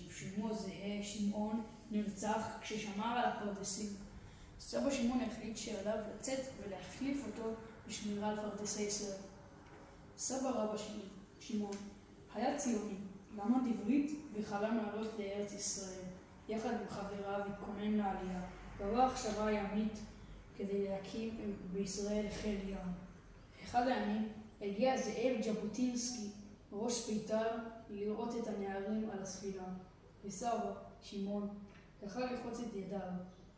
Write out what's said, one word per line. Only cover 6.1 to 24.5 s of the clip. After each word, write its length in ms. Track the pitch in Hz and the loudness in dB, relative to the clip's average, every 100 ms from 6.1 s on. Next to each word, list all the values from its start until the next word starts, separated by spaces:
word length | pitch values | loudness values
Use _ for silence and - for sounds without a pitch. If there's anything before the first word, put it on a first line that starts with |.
לצאת 260 | 202 269 262 262 208 | -4 -2 0 -2 -6
ולהחליף 640 | 202 185 180 - 269 285 214 | -6 -6 -8 -2 0 0 0
אותו 240 | 214 226 220 - - - | -2 -2 -2 -6 -12 -8
בשמירה 400 | - 208 202 208 | -4 -2 2 2
על 80 | 208 | 2
פרדסי 460 | 214 202 208 208 | 0 -2 -2 0
ישראל. 360 | 208 - 208 190 - - - - - - - - - - | 2 0 -2 -4 -8 -14 -16 -16 -16 -16 -16 -16 -16 -6
סבא 300 | - 262 262 | -2 2 4
רבא 280 | 226 214 214 | 4 2 0
ש-, 120 | 208 208 190 - - - | -2 -6 -8 -10 -14 -12
שמעון 360 | - 214 202 202 - - - - - | -2 0 0 -2 -8 -12 -16 -18 -10
היה 240 | 214 254 285 | 0 2 2
ציוני, 360 | 247 214 208 190 - - - 214 | 2 2 2 -4 -6 -10 -10 0
למד 240 | 208 254 233 | 4 6 4
עברית 400 | 202 208 285 294 - - | 2 4 4 4 0 -4
וחלם 420 | 208 214 202 220 226 | -4 0 2 4 2
לעלות 320 | 214 208 220 214 | 2 0 -2 -2
לארץ 340 | 196 202 208 | -2 -2 -2
ישראל. 500 | 202 - - 190 185 185 - - - - | -2 -2 -2 -4 -6 -6 -8 -12 -12 -2
יחד 220 | 220 240 | 0 2
עם 180 | 214 196 | 0 0
חבריו 520 | 208 196 202 202 202 202 | -4 -2 -2 0 0 0
התכונן 440 | 202 - 202 214 | -2 -4 0 4
לעלייה, 480 | 214 202 180 185 180 180 - - - | 4 4 2 0 -2 -2 -6 -10 -2
ועבר 220 | 202 233 | 2 8
הכשרה 520 | 254 - 220 208 214 | 6 6 0 2 4
ימית 400 | 208 190 208 220 - - - - - - - | 4 4 2 2 0 -6 -10 -12 -14 -12 -4
כדי 320 | 196 202 196 | 0 2 2
להקים 640 | 196 - 226 226 220 208 196 180 | 0 -2 -2 -2 -2 -2 -2 -2
בישראל 540 | 190 202 208 202 214 208 | 0 0 0 2 2 2
חיל 380 | - 214 196 196 | 0 0 0 0
ים. 240 | 190 180 180 - - - - - - | -2 -2 -4 -6 -14 -18 -18 -18 -14
אחד 220 | - 247 254 | 0 4 6
הימים 400 | 233 208 220 220 - - | 6 4 4 2 -2 -10